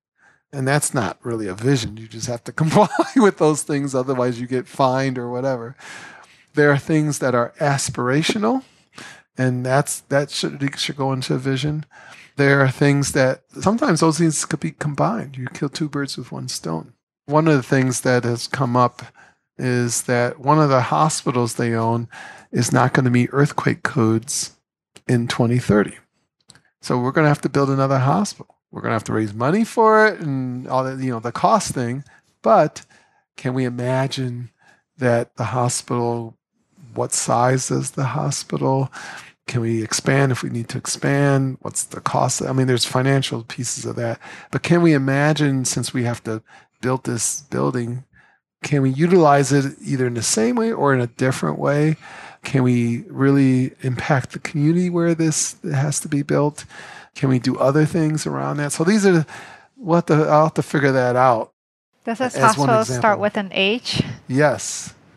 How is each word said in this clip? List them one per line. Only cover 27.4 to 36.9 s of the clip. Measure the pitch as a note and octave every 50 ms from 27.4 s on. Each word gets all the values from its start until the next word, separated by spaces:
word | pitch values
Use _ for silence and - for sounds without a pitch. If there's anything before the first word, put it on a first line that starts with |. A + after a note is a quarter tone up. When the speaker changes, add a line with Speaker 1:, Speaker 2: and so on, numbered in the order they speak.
Speaker 1:
to | - D#3
build | C3 C#3+ C#3 C3+
another | C3+ C3+ C3+ C3+ C#3 C3
hospital. | B2+ C3+ D3+ F#3+ G#3 - - - - - _ _ _ _
We're | - G#2
gonna | G#2+ A#2 A#2
have | A2 -
to | - A2+
raise | A2 A2 G#2 G2+
money | A2 A#2+ C#3 F3 A3 A#3
for | - - A#3 A3 A3 A3 G#3+ A3 G#3+
it | F#3 -
and | E3+ D3 C3+ C3 B2+ B2+ B2 B2+ C3 -
all | C3 C3 C3
that, | C3 C3 C3
you | C3 C3
know, | A#2+ A#2
the | A2 A#2+
cost | - - - F#3+ A3+ G3+ - - -
thing. | C#3+ A#2+ A#2 B2 C#3 - - _ _ _ _ _ _
But | - A3 A3 F#3+ D#3 - - - - _ _ _ _ _ _ _ _ _ _
can | - - B2+ B2+
we | C3 C3
imagine | B2 B2 B2 B2 B2 C3 C3 C3+ C3 - C3+ C3 B2 A#2+ B2 B2 A#2 _ _ _ _ _ _ _ _ _ -
that | C3 B2 A#2 A#2 A#2+ - _
the | - B2+
hospital, | G#2 A2+ B2+ A#2+ B2 - - - - C3 B2 A#2 A#2+ A#2 A#2 A#2 A2+ - _ _ _ _ _ _ _ _ _ D#3 A#2